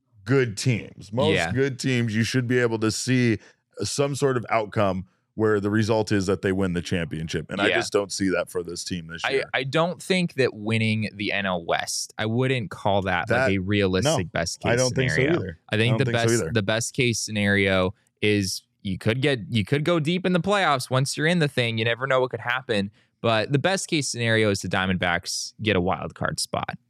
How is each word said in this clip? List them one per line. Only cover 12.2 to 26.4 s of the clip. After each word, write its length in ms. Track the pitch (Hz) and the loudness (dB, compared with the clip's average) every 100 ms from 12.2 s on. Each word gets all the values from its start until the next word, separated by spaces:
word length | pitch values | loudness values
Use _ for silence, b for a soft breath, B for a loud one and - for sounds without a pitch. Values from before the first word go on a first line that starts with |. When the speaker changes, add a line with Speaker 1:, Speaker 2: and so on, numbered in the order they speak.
| 110 | -2
Speaker 2:
wouldn't 440 | 117 131 131 92 | 0 0 -2 -4
call 300 | - 107 98 | -4 0 0
that, 260 | 95 87 101 | 0 -2 0
Speaker 1:
That, 180 | 117 131 | 0 0
Speaker 2:
like, 100 | 98 | 0
a 20 | |
realistic 680 | 92 104 98 92 135 160 85 | 0 0 2 2 2 0 -2
Speaker 1:
no, 40 | |
Speaker 2:
best 300 | 87 82 - | -4 -4 -4
Speaker 1:
I 80 | 110 | 0
Speaker 2:
case 80 | 120 | 2
Speaker 1:
don't 140 | 127 | 2
think 160 | 123 76 | 0 0
so 60 | 78 | 0
Speaker 2:
scenario. 220 | 78 - | 0 0
Speaker 1:
either. 200 | 92 80 - | -4 -12 -4
Speaker 2:
I 60 | 107 | 0
think 160 | 117 | 2
Speaker 1:
I 20 | 123 | 2
don't 20 | |
Speaker 2:
the 60 | |
Speaker 1:
think 120 | 123 117 | 2 2
so 60 | |
Speaker 2:
best, 180 | 117 117 | 2 2
Speaker 1:
either. 100 | 80 | 2
Speaker 2:
the 100 | 117 | 0
best 300 | 101 110 - | 0 0 -2
case 240 | - 123 110 | 0 0 0
scenario 760 | - 107 101 101 98 95 92 - _ _ | -2 0 4 4 4 4 2 -2 _ _
is 420 | 107 104 95 - - _ | 2 2 0 -4 -12 _
you 160 | 98 92 | -8 -2
could 240 | 107 127 | 0 2
get, 160 | 143 131 95 | 2 0 0
you 160 | 113 | -2
could 200 | 95 147 | 0 0
go 140 | 151 175 | 2 0
deep 280 | 147 185 185 | 0 0 0
in 80 | |
the 60 | 180 | 0
playoffs 500 | 185 202 175 135 - | 2 2 2 0 0
once 260 | 127 135 - | 0 0 0
you're 100 | 151 | 0
in 120 | 180 | 2
the 100 | 147 | 2
thing. 300 | - 120 113 | 2 0 0
You 80 | 113 | 0
never 200 | 117 135 | 0 2
know 140 | 131 | 2
what 100 | 127 | 2
could 100 | 113 | -2
happen. 500 | 120 127 123 104 101 b b _ | -4 -4 0 -2 -2 b b _
But 300 | 117 113 104 | 0 2 2
the 60 | 143 | 2
best 300 | 175 196 - | 2 0 -2
case 200 | 160 131 | -2 -2
scenario 420 | 120 117 110 107 | -2 2 4 4
is 100 | 98 | 2
the 80 | 95 | 0
Diamondbacks 840 | 98 92 92 90 85 - - - - | 0 0 0 0 0 -4 -8 -10 -4
get 140 | 107 95 | 0 2
a 40 | |
wild 340 | 90 76 80 | 2 -2 -6
card 260 | - - - | -6 -6 -4